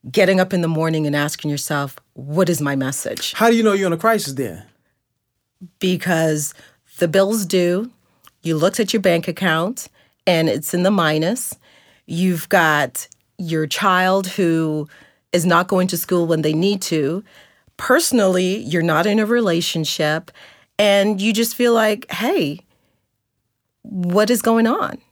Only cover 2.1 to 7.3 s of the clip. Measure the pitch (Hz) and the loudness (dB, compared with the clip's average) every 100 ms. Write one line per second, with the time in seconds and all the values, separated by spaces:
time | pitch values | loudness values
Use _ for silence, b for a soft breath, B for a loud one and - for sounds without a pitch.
2.1 | - 135 156 180 165 143 139 131 139 - | -18 -6 0 0 0 -2 -2 -4 -6 -8
3.1 | - - - 226 233 220 202 190 165 220 | -8 -8 0 2 4 2 2 0 0 0
4.1 | 220 214 135 120 85 - _ _ _ _ | 0 -2 -6 -6 -8 -18 _ _ _ _
5.1 | _ _ _ _ _ 180 _ 185 180 - | _ _ _ _ _ -20 _ -2 -2 -2
6.1 | 165 160 156 147 b b b _ - 175 | 0 0 0 -4 b b b _ -4 0
7.1 | 190 196 | 2 2